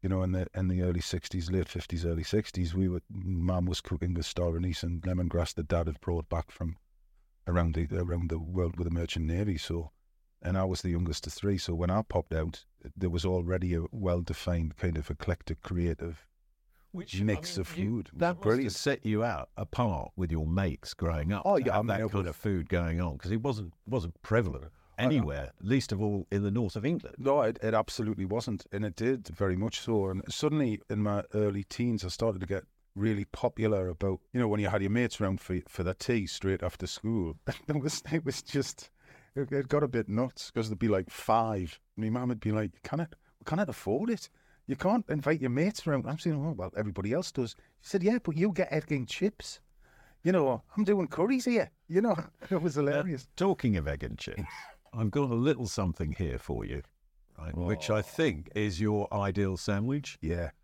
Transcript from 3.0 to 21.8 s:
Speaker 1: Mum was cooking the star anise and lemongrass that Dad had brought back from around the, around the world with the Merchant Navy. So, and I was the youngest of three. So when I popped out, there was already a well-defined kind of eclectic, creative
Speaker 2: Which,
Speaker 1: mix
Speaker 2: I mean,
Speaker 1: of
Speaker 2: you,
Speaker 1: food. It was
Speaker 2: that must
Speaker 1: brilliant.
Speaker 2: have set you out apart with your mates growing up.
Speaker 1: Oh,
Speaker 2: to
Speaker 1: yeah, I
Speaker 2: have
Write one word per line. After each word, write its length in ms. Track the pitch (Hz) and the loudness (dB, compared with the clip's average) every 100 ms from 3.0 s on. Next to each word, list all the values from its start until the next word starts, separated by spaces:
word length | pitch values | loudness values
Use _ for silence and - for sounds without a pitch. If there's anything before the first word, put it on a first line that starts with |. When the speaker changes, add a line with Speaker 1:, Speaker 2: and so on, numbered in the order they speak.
| - | -6
Speaker 1:
Mum 580 | 101 92 90 87 92 90 | -8 -2 0 2 2 0
was 140 | - | -2
cooking 340 | - 87 87 | -4 -2 0
the 100 | 85 | -2
star 320 | 78 - 87 82 | -2 0 0 0
anise 260 | 90 85 | -2 -2
and 180 | 85 87 | -4 -2
lemongrass 520 | 90 90 87 85 82 | 0 0 2 2 0
that 140 | - 76 | -2 0
Dad 180 | 85 80 | 0 0
had 140 | 76 | -2
brought 280 | - 85 76 | -2 -2 -2
back 220 | 85 - | -4 -4
from 260 | - 82 82 _ _ _ _ _ _ - | -6 -6 -6 _ _ _ _ _ _ 0
around 280 | 87 82 | 4 4
the, 120 | 82 82 87 | 2 0 0
around 320 | 87 85 85 | 0 0 0
the 100 | 82 | -2
world 360 | 82 92 85 85 | -2 0 0 0
with 120 | 85 | 0
the 60 | |
Merchant 320 | 85 85 - 78 | 0 0 -2 0
Navy. 300 | 85 104 80 | 0 0 -2
So, 340 | - 85 78 _ _ _ _ _ | -2 -4 -6 _ _ _ _ _
and 160 | - 95 | -2 0
I 60 | |
was 180 | 95 90 | 2 0
the 80 | 92 | 0
youngest 360 | 85 87 76 - | 0 0 -2 -6
of 40 | |
three. 240 | - 101 95 | -2 0 0
So 180 | - | 0
when 160 | 85 87 | 0 2
I 120 | 95 | 2
popped 300 | 110 - - | 2 -2 0
out, 320 | 80 80 - - _ - - | -2 -2 -6 -18 _ -16 -2
there 140 | 90 | 0
was 140 | 85 | 0
already 500 | 92 92 87 92 90 | 2 0 2 0 2
a 100 | 85 85 | 0 0
well-defined 840 | 117 95 87 85 92 - 87 80 - | -2 0 2 0 -4 0 0 0 0
kind 200 | 92 80 | -2 -2
of 100 | 76 | -4
eclectic, 520 | - - 85 - 80 | -6 -4 -4 -4 -10
creative 640 | - 90 87 80 82 78 _ _ _ _ _ _ _ | -4 0 0 0 -6 -10 _ _ _ _ _ _ _
Speaker 2:
Which, 300 | 180 - 95 | -12 -6 0
Speaker 1:
mix 340 | 107 95 78 95 | 2 0 -2 -4
Speaker 2:
I 20 | |
mean, 20 | |
Speaker 1:
of 180 | 87 165 | -4 -2
Speaker 2:
you, 60 | 98 | -2
Speaker 1:
food. 160 | 117 90 | -2 -4
It 40 | |
was 60 | - | 0
Speaker 2:
that 80 | 175 | 0
must 80 | 175 | 2
Speaker 1:
brilliant. 220 | 107 120 127 | 2 4 2
Speaker 2:
have 40 | 87 | 0
set 300 | - 139 107 | 0 0 0
you 180 | 107 | 2
out 260 | 117 82 64 - | 2 -2 -6 -8
apart 540 | 95 - 120 85 - - | -6 0 0 0 -6 -4
with 160 | 90 | 0
your 140 | 80 78 | 0 2
mates 460 | 87 98 - - | 2 0 -2 -10
growing 380 | - 85 80 76 | -4 -2 0 0
up. 100 | 101 | 0
Speaker 1:
Oh, 140 | 190 190 | 2 2
Speaker 2:
to 60 | |
Speaker 1:
yeah, 80 | 123 | 4
I 40 | |
Speaker 2:
have 80 | 101 | 2